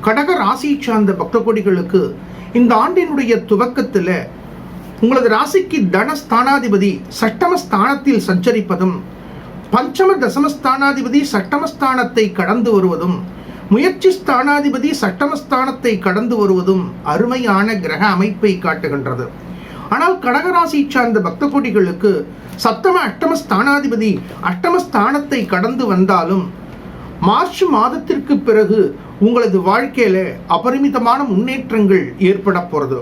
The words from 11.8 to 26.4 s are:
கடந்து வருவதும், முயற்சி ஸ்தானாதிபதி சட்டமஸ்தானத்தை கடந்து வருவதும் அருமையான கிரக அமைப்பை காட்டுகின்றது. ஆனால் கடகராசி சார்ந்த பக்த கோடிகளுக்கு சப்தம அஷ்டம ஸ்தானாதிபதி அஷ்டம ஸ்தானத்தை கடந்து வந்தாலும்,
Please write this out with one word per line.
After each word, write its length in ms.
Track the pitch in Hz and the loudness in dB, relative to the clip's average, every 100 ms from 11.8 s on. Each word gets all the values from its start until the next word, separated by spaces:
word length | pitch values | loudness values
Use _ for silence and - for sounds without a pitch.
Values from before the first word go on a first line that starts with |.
| 269 254 233 233 208 180 | -2 0 0 0 0 0
கடந்து 320 | 180 233 233 202 | 0 0 2 4
வருவதும், 420 | 185 165 180 180 - - - - - | 2 0 -2 -2 -6 -12 -16 -14 0
முயற்சி 380 | 214 349 - 381 370 | 2 4 4 2 2
ஸ்தானாதிபதி 760 | - 254 285 294 285 254 285 330 | 0 0 2 2 2 0 -2 0
சட்டமஸ்தானத்தை 880 | 202 180 285 294 - 254 262 262 247 196 190 | -2 -2 -4 -4 -2 -2 -2 -2 -2 0 0
கடந்து 300 | 185 240 233 | 0 0 0
வருவதும் 420 | 202 185 180 185 180 - 151 | 2 2 2 0 -2 -8 -4
அருமையான 640 | 156 240 254 233 190 208 214 | 0 0 0 0 2 0 -2
கிரக 200 | 160 156 208 180 | -4 0 0 2
அமைப்பை 380 | 208 196 208 180 170 | 0 2 0 0 -2
காட்டுகின்றது. 640 | 156 160 139 127 123 120 - - - - - - | -4 -4 -4 -4 -6 -8 -10 -14 -14 -14 -16 -4
ஆனால் 240 | 240 339 370 247 | 0 0 0 0
கடகராசி 560 | 269 359 349 330 294 277 262 | 0 2 2 2 0 0 0
சார்ந்த 240 | 233 214 175 | 2 2 0
பக்த 160 | - 285 | 0 0
கோடிகளுக்கு 600 | 277 233 202 185 180 202 170 - - - - | 0 2 2 2 2 0 0 -4 -12 -16 -2
சப்தம 320 | 233 220 381 370 262 | -2 2 2 2 0
அஷ்டம 280 | - 320 330 | -2 -2 -2
ஸ்தானாதிபதி 680 | - 196 269 285 269 220 220 156 - - 175 | 0 0 2 2 0 0 0 -2 -4 -6 -6
அஷ்டம 300 | 180 339 370 349 | -2 0 0 0
ஸ்தானத்தை 540 | 233 214 285 285 269 185 | 0 2 0 -2 -4 -2
கடந்து 300 | 185 220 262 240 | -2 -2 -2 0
வந்தாலும், 520 | 185 190 185 165 190 | 2 4 2 2 -2